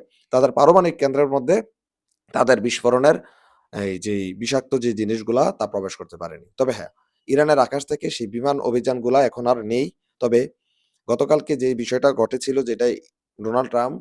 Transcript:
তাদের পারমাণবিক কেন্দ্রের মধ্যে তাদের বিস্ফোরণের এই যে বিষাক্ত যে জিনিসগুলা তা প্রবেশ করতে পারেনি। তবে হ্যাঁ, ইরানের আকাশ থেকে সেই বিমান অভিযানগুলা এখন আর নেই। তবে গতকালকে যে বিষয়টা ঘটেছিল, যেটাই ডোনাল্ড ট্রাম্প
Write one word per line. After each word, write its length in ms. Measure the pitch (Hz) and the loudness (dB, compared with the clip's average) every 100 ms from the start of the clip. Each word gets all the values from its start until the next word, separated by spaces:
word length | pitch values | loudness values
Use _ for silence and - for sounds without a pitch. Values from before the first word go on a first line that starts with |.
| - _ _ | -4 _ _
তাদের 180 | 127 131 | 2 4
পারমাণবিক 440 | - 143 185 170 160 | 4 4 6 2 0
কেন্দ্রের 300 | 139 135 143 | 0 2 0
মধ্যে 300 | 139 127 208 214 _ _ _ _ _ _ | 0 0 0 -2 _ _ _ _ _ _
তাদের 240 | 113 120 120 | 0 4 4
বিস্ফোরণের 540 | 117 - 120 127 147 165 - _ _ _ _ | 2 0 2 4 4 2 -4 _ _ _ _
এই 260 | 104 98 92 | -8 -6 -6
যে 140 | 107 101 95 98 | -4 -4 -4 -6
বিষাক্ত 340 | 117 131 - 131 | -2 -2 0 -2
যে 160 | 120 | -2
জিনিসগুলা 500 | 104 107 113 110 120 165 | -2 -2 -2 0 0 0
তা 140 | - 104 | -2 -6
প্রবেশ 260 | 101 95 - | -4 -8 -10
করতে 220 | 90 85 | -16 -14
পারেনি। 300 | 85 82 85 - | -14 -14 -14 -4
তবে 140 | 131 | -4
হ্যাঁ, 200 | 101 82 _ _ _ - | -4 -12 _ _ _ -2
ইরানের 320 | 135 151 143 | 0 4 2
আকাশ 220 | 120 143 - | 2 -2 -6
থেকে 220 | 147 165 | -6 -6
সেই 180 | - 110 | -8 -8
বিমান 300 | 117 139 139 | -4 -2 -2
অভিযানগুলা 600 | - 120 123 127 117 131 123 | -2 -2 -2 -2 0 2 2
এখন 220 | 123 120 | 0 -2
আর 100 | 120 | -2
নেই। 220 | 107 120 160 - _ _ | -2 -2 -4 -8 _ _
তবে 180 | 123 117 135 _ _ _ _ _ - | 2 2 0 _ _ _ _ _ -4
গতকালকে 460 | 120 143 151 - 139 | -2 2 2 0 -2
যে 120 | 127 120 | 0 -2
বিষয়টা 340 | 117 127 139 | -2 0 2
ঘটেছিল, 460 | 117 110 127 - 131 | 2 0 -2 -2 -2
যেটাই 300 | 120 110 120 - - _ _ - | -2 0 0 -2 -10 _ _ -10
ডোনাল্ড 300 | 110 123 127 | -2 -2 0
ট্রাম্প 260 | 120 123 175 | -2 -2 -6